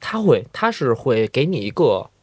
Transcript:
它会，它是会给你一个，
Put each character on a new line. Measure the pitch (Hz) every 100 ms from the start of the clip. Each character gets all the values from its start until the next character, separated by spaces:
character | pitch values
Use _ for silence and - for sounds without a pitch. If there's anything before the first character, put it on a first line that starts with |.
它 | - 220
会， | 202 110 -
它 | - 226
是 | 226 135
会 | 113 131 113 110
给 | 127
你 | 156 165
一 | 104
个， | - 147 95 - _